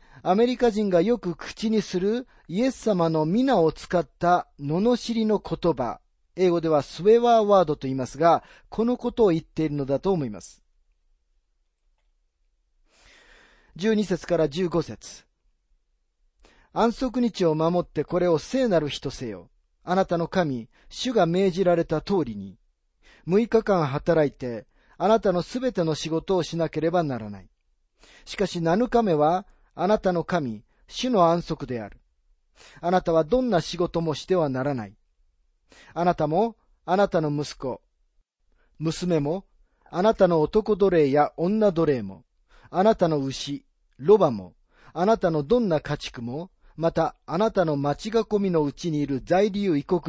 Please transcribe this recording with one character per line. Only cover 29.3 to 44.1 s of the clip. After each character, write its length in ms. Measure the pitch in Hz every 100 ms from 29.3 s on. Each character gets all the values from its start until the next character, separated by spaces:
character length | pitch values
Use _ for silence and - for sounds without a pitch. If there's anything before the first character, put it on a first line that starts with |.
| 180 - _ _
あ 120 | - 180
な 120 | 214
た 140 | 190
の 120 | 175
神、 400 | 151 175 131 107 - _ -
主 240 | - 254
の 160 | 220 170
安 160 | 170
息 240 | - 160 131
で 160 | 120
あ 60 | 101
る。 120 | - _ _ _ _ _ _ - -
あ 100 | 170
な 120 | 185
た 100 | 180
は 120 | 160
ど 160 | 156 254
ん 100 | 254
な 100 | 180
仕 160 | - 175
事 240 | 175 170
も 140 | 165
し 120 | 135 -
て 100 | 185
は 120 | 147
な 140 | 127
ら 120 | 135
な 120 | 131 104
い。 80 | - _ _ _ _ _ _ _ - -
あ 100 | -
な 100 | 175
た 120 | 170 151
も、 300 | 170 226 - _ _
あ 120 | - 185
な 120 | 202
た 120 | 180
の 100 | 156
息 260 | 147 143 -
子、 240 | 131 107 _ _ _ _ _ _ _ _ _ -
娘 420 | 156 - 180 160
も、 240 | 143 185 - _ _ _
あ 180 | _ 165
な 120 | 208
た 140 | 220 185
の 120 | 165
男 360 | 151 220 220 196
奴 140 | 196
隷 200 | 175 143
や 220 | 143 143 -
女 360 | 170 220 208
奴 120 | 160
隷 180 | 156 131
も、 220 | 98 95 _ _ _ _ -
あ 140 | 165
な 100 | 208
た 140 | 220 170
の 100 | 151
牛、 460 | 135 127 - 143 - _ _ -
ロ 220 | 151